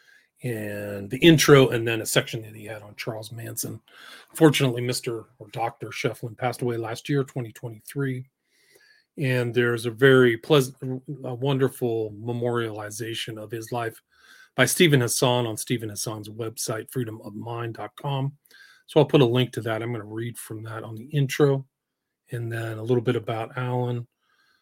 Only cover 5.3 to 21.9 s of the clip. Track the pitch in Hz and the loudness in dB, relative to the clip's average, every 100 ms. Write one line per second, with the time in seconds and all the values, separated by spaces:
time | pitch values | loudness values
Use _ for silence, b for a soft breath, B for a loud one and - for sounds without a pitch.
5.3 | - 107 120 117 - 110 - 120 107 120 | -20 -14 -6 -6 -6 -12 -6 -4 -4 -10
6.3 | 107 123 - 123 117 110 120 - 143 131 | -6 -6 -4 -4 -4 -6 -8 -4 -2 -2
7.3 | 135 113 - 120 107 - 143 135 127 127 | -6 -10 -12 -14 -16 -10 -6 -4 -6 -10
8.3 | _ b b b b b b b - 131 | _ b b b b b b b -4 -2
9.3 | 127 120 120 120 120 120 110 135 131 123 | 0 0 2 2 2 -4 6 8 10 8
10.3 | 113 - 147 127 - 131 127 - 135 127 | 4 4 4 4 -4 -8 -8 -10 -12 -10
11.3 | 120 139 135 135 - 120 113 110 104 117 | -4 0 2 0 0 -2 -2 -4 -8 -8
12.3 | 120 120 120 113 104 104 107 113 113 - | -4 -2 -2 -4 -6 -10 -10 -10 -8 -10
13.3 | 107 107 113 110 120 113 - _ b b | -12 -12 -12 -8 -6 -6 -10 _ b b
14.3 | b b - 123 - 175 139 117 - 131 | b b 2 2 6 6 6 4 2 2
15.3 | 123 117 107 - 117 110 101 120 107 104 | 2 0 -4 -4 -6 -6 -8 -8 -8 -10
16.3 | 110 110 110 - 110 - 131 110 110 113 | -10 -10 -8 -8 -8 -8 -8 -8 -10 -14
17.3 | 104 113 117 117 107 104 - 143 135 139 | -12 -10 -8 -8 -10 -14 -10 -6 -4 -4
18.3 | - _ b b b b 156 143 151 120 | -6 _ b b b b 4 6 6 6
19.3 | 127 123 117 113 110 117 113 104 110 117 | 4 0 -2 -6 -4 -6 -8 -8 -10 -10
20.3 | 110 - 110 110 110 110 110 135 147 135 | -10 -12 -12 -12 -12 -12 -14 -4 -2 0
21.3 | - 143 135 - _ _ | 2 2 2 -4 _ _